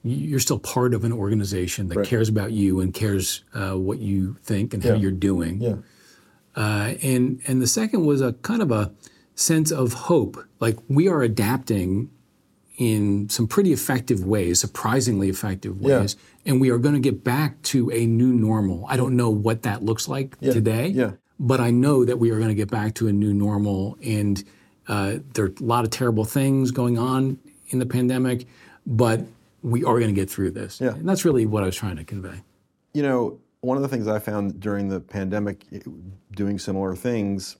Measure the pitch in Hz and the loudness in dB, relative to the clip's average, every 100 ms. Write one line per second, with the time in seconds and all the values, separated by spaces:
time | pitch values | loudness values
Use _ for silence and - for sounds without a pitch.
0 | 120 139 151 135 - 127 - 127 123 117 | -4 -4 -2 -2 0 -2 -2 0 2 2
1 | 117 117 101 110 98 95 90 - 95 90 | 0 -2 0 0 0 -4 -4 -4 -4 -2
2 | 101 117 110 107 98 107 98 95 92 - | 0 0 2 0 0 0 2 2 0 0
3 | 110 98 92 - _ - 95 95 95 131 | 0 0 -2 -6 _ -6 -4 -2 -4 -4
4 | 104 98 95 - - 101 110 104 117 107 | -2 -2 -2 -6 -4 -2 -2 0 2 2
5 | 98 92 98 92 82 92 117 101 - _ | 2 2 0 0 -2 -2 -2 -4 -10 _
6 | - _ _ _ _ - 107 104 104 - | -20 _ _ _ _ -4 -2 0 -2 -2
7 | 135 127 127 127 - 131 120 - 220 208 | 0 2 2 -2 -2 0 2 0 0 2
8 | 156 139 131 120 - 226 175 110 101 - | 2 2 0 -2 -4 0 2 0 0 -6
9 | - _ _ - - 160 156 156 123 - | -20 _ _ -4 0 2 2 0 0 -2
10 | - 170 98 - - _ 113 110 - 139 | 2 2 2 -6 -20 _ -2 -2 0 2
11 | 185 165 120 110 104 127 - 104 90 98 | 4 2 2 2 0 0 0 -2 0 -2
12 | 123 _ _ _ _ _ _ - 120 107 | -4 _ _ _ _ _ _ -2 0 2
13 | 104 101 104 - 110 - 190 135 - 127 | 2 0 -2 -2 0 2 2 2 0 -2
14 | - 104 92 107 87 82 104 - 110 123 | 0 -2 0 0 2 0 -2 -4 0 0
15 | 120 101 98 95 107 92 104 95 135 131 | 2 0 0 -2 -4 -4 -6 -2 2 4
16 | 98 - - _ - 131 135 120 139 147 | 2 -4 -16 _ 0 2 4 4 2 2
17 | 135 - - 131 156 - - 135 120 113 | 2 0 0 0 0 -4 -2 0 0 0
18 | 117 117 127 123 110 110 98 87 - 123 | 2 4 4 4 2 2 0 -2 -2 -2
19 | 131 123 120 107 110 113 113 104 107 113 | 2 2 2 2 2 0 -2 -2 -2 -2
20 | - 135 135 - 131 120 110 113 156 160 | -4 -6 -6 -4 0 2 2 0 0 0
21 | 113 - _ - 127 131 120 120 135 139 | -2 -4 _ -6 0 2 4 4 4 4
22 | 123 120 117 110 113 107 104 110 107 110 | 4 2 2 2 0 0 -2 -2 -2 -2
23 | 113 101 104 101 101 101 104 95 98 - | 0 2 2 2 2 0 0 0 -4 -6
24 | 120 104 104 98 - _ _ _ - 104 | -4 0 0 -2 -6 _ _ _ -6 -2
25 | 98 123 - - 98 - 120 117 113 - | -2 -4 -6 -2 -2 -2 0 0 0 0
26 | 123 110 110 139 135 135 127 127 123 120 | 0 0 0 0 2 2 2 0 0 0
27 | 131 131 135 131 - _ - 127 127 127 | 0 0 0 -4 -12 _ -6 -4 0 0
28 | 123 127 127 123 - - - - - 113 | 0 2 0 -2 -6 -20 -20 -16 -4 2
29 | 120 113 - - _ _ - 120 - 117 | 4 2 -4 -16 _ _ -2 0 2 2
30 | 113 98 95 - 95 98 98 - 127 131 | 2 0 -2 -2 -4 -4 -10 -4 -4 -2
31 | 165 185 180 131 110 107 92 90 117 80 | -2 2 2 2 2 0 -2 -2 -6 -6
32 | 80 101 92 92 - _ _ _ _ 147 | -8 -10 -10 -14 -18 _ _ _ _ -2
33 | 143 127 117 - _ _ 123 135 139 127 | 0 0 -2 -6 _ _ -4 -2 -2 -2
34 | 107 107 110 104 101 85 104 101 98 95 | -2 -2 -2 -4 -4 -4 -6 -4 -4 -4
35 | 87 104 95 104 104 98 - - - - | -6 -6 -4 -4 -4 -8 -14 -16 -16 -16
36 | 90 98 _ 101 101 98 - 95 95 92 | -18 -20 _ -6 -4 -4 -4 -4 -4 -4
37 | 123 117 101 98 - | -4 -2 -2 -4 -8